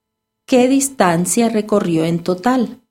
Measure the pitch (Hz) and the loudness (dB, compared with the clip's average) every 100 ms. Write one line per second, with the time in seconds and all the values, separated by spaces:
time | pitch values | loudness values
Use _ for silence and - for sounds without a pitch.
0 | _ _ _ _ - 247 254 277 269 - | _ _ _ _ 0 2 4 2 0 0
1 | 185 165 180 233 226 220 208 208 190 160 | 0 2 0 0 0 -2 -2 -2 0 0
2 | 165 170 170 180 240 262 214 - _ | 0 -2 -2 -4 -2 -2 -2 -8 _